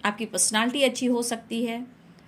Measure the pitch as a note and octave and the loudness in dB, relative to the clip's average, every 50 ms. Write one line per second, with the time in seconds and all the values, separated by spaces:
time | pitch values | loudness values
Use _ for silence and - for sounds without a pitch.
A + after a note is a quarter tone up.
0 | - G#3 G#3 - A3+ G#3 - F#3 - - G#3 G#3+ A3+ B3 B3 D4 C4+ C4 C4 - | -4 -4 -2 -4 -6 -4 0 0 0 2 2 2 2 2 2 4 2 2 2 2
1 | C4 B3 B3 A#3+ A#3+ A#3+ A#3+ A3 - - A3+ A3+ A#3+ A#3 A#3 A#3+ B3+ - - - | 0 2 2 2 0 -2 -4 -6 -6 -6 -4 -2 -2 -2 -4 -6 -8 -12 -16 -20
2 | - - - - - | -20 -20 -20 -20 -14